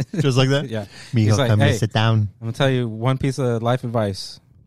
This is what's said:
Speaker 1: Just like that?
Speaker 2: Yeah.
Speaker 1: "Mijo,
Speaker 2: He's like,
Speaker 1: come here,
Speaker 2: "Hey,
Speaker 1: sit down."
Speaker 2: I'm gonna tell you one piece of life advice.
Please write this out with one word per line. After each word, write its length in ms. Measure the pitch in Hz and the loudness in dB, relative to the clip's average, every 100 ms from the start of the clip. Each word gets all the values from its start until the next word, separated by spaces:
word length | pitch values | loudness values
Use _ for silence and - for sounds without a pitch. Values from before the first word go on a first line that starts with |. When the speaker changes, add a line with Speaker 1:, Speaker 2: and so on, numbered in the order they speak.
| - 185 | -6 -2
Speaker 1:
Just 180 | 143 127 | 0 2
like 120 | 131 | 2
that? 180 | 139 135 | 0 -2
Speaker 2:
Yeah. 160 | 110 104 - - | -6 -8 -14 -4
Speaker 1:
"Mijo, 40 | 117 | 0
Speaker 2:
He's 180 | 107 104 | 2 4
like, 120 | 117 | 4
Speaker 1:
come 100 | 104 | 4
here, 100 | 107 | 4
Speaker 2:
"Hey, 80 | 117 | 2
Speaker 1:
sit 160 | 117 | 0
down." 240 | 110 113 110 104 - | 0 2 2 0 -6
Speaker 2:
I'm 60 | 113 | -10
gonna 40 | |
tell 160 | 113 135 | -2 0
you 180 | 127 117 | 0 -2
one 300 | 110 123 131 | -4 -2 -2
piece 200 | 139 135 | -2 -2
of 220 | 123 117 | -2 -2
life 200 | 120 127 | -2 -2
advice. 560 | 120 113 104 95 - - _ _ | -2 -2 -2 -4 -10 -18 _ _